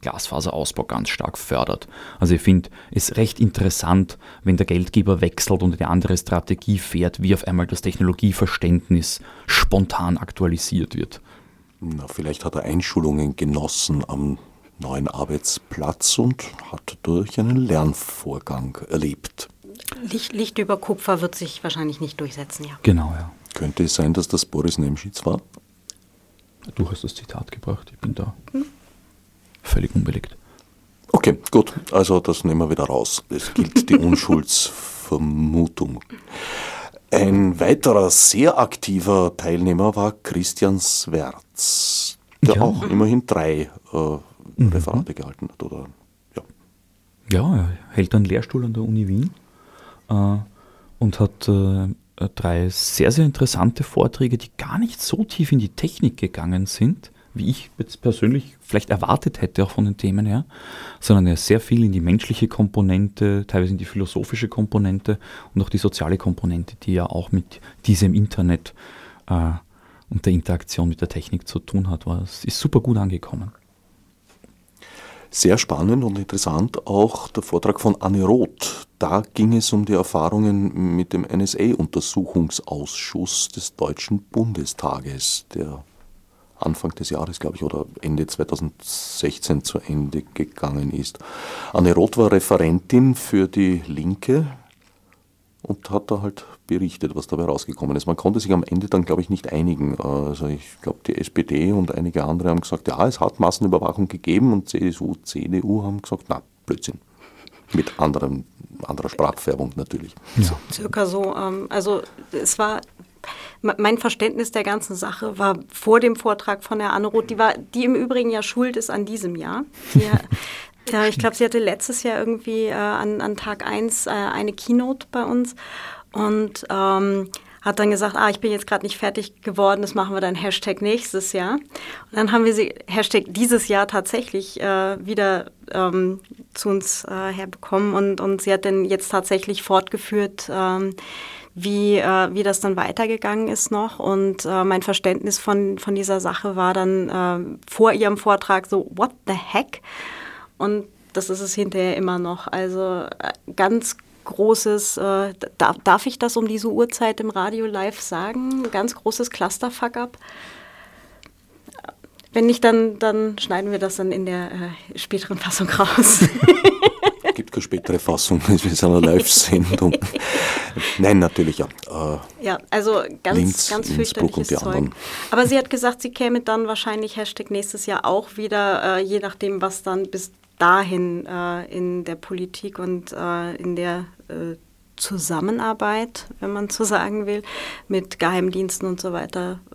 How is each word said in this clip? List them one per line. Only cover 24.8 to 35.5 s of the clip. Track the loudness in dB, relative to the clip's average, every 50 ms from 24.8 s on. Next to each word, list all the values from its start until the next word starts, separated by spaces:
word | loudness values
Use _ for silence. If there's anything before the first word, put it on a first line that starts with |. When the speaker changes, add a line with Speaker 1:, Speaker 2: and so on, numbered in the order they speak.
| -2 -2 -2 -6 -8 -12 -14 -6 -2
Speaker 2:
war? | -2 -2 -2 -4 _ -20 -20 -20 _ _ _ _ -20 -20 _ _ _ _ _ _ _ _ _ _ _ _ _ -20 -8 -4
Speaker 1:
Du | -4 -4 -4
hast | -4 -6
das | -8 -10 -10
Zitat | -12 -16 -14 -14 -14 -14 -14
gebracht, | -14 -10 -8 -6 -6 -6 -8 -14
ich | -14 -8
bin | -8 -6 -6
da | -6 -6 -8 -8 -12 -12 -8
Speaker 3:
Hm. | -6 -6 -6 -6 -10 -18 _ -20 _ _ _ _ _ _ _ _ _ _ _ _ _ _
Speaker 1:
völlig | -2 0 2 2 2 2 0
unbelegt. | 0 0 0 -2 -4 -6 -10 -14 -18 -20 -20 -20 -20 _ _ _ _ _ _ _ _ _ 0
Speaker 2:
Okay, | 2 4 4 4 2 2 2 4
gut, | 6 6 6 4 0 -12 -4 2
also | 4 4 4 6 4 4
das | 4 2 0 0 0
nehmen | 2 2 2
wir | 2 2
wieder | 2 0 0
raus. | 0 0 0 0 -2 -4 -6 -6 -6
Es | -8 -8 -8 -2 0
gilt | 0 0 2 2 2 4 4
die | 4
Speaker 1:
<laughs> | 4
Speaker 2:
Unschuldsvermutung. | 6 4 2 2 2 2 2 2 2 0 0 0 0 -2 -6 -10 -12 -14 -14 -14 -6 -4 -2 -2 0 0 0 0 0 2